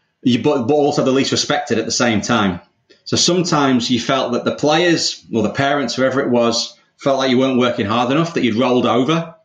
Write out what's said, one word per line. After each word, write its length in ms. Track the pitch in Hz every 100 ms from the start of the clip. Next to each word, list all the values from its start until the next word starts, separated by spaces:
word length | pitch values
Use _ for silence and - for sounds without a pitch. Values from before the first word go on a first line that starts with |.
| _ _
you, 200 | 127 120
but, 240 | 139 139 113
but 80 |
also 300 | 147 139 -
the 80 | 127
least 180 | 131 127
respected 480 | 120 - 147 - 113
at 60 |
the 80 | -
same 300 | - 120 104
time. 380 | - 117 98 87 - _ _ _
So 120 | - -
sometimes 760 | - 180 165 151 135 123 117
you 100 | 120
felt 320 | - 135 131
that 120 | 117
the 120 | - -
players 680 | 143 160 175 160 - - -
or 100 | 110
the 80 | 104
parents, 440 | - 139 143 123
whoever 260 | - 131 127
it 80 | -
was, 460 | 120 117 113 - - _ _
felt 220 | 139 135
like 120 | 131
you 80 | 123
weren't 220 | 135 127
working 260 | 123 - 101
hard 240 | 117 123
enough, 240 | 143 165
that 80 | -
you'd 140 | 123 107
rolled 300 | 127 123 117
over. 500 | 117 131 165 165 -